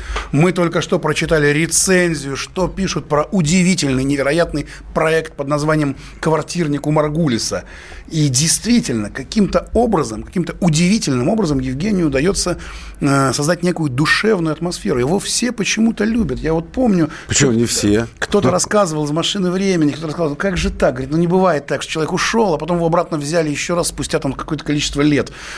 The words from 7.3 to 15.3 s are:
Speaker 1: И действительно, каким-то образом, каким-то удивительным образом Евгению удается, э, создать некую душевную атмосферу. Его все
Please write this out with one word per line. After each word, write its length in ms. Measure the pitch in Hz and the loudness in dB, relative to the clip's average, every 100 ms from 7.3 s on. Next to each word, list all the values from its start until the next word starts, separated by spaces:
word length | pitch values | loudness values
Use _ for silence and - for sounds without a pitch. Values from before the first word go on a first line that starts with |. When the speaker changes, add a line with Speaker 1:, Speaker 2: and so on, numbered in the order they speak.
| 113 - 92 - - - - - | 0 -2 -6 -8 -16 -18 -18 -6
Speaker 1:
И 200 | 160 147 | 0 2
действительно, 800 | 123 160 - - 240 120 117 104 | 2 0 0 2 2 2 -2 -4
каким-то 600 | - 135 226 190 175 - | -8 -4 0 2 0 0
образом, 500 | 220 233 180 117 107 | 0 2 2 0 -6
каким-то 320 | - 190 160 - | -6 -4 -4 0
удивительным 680 | 175 151 180 214 - 127 127 | 0 4 4 2 2 0 0
образом 320 | 220 170 135 | 0 0 0
Евгению 480 | 131 131 208 196 160 | -2 -4 -2 0 2
удается, 500 | 135 165 190 180 170 - - - - | 2 0 0 -2 -4 -8 -14 -16 -4
э, 320 | 143 139 131 | 2 2 2
создать 300 | - 147 175 | 2 0 0
некую 260 | 180 175 151 | 0 0 -2
душевную 640 | 123 160 - 208 202 160 | 0 2 2 2 2 0
атмосферу. 460 | 147 170 180 202 131 | -2 -4 -4 -2 0
Его 200 | 127 190 | 2 0
все 320 | - | -2